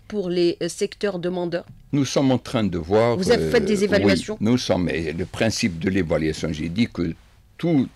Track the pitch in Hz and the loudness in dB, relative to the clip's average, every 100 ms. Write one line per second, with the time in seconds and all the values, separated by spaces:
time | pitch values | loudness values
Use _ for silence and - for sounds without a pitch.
0 | - 208 180 175 175 - 175 - 202 - | -8 -6 -2 0 0 0 -6 -4 -6 -4
1 | 202 180 175 180 175 170 - - - 143 | -4 -4 -4 -2 -2 -4 -8 -18 -4 -2
2 | 131 156 135 123 - 120 101 85 80 107 | 0 2 2 2 0 -2 0 -2 2 4
3 | 117 117 185 233 156 240 202 202 202 202 | 4 2 2 2 2 0 2 2 2 4
4 | 202 190 - 214 107 123 - 92 85 78 | 4 2 0 -2 2 2 2 0 0 -2
5 | 78 82 87 - 113 - 110 82 95 95 | -4 -4 -6 -2 -2 0 -2 -2 0 0
6 | 80 80 78 78 82 78 82 92 123 - | 0 0 0 -2 -4 -4 -4 -2 -2 -2
7 | 82 78 - _ _ - 170 143 110 | -4 -6 -16 _ _ -6 0 2 0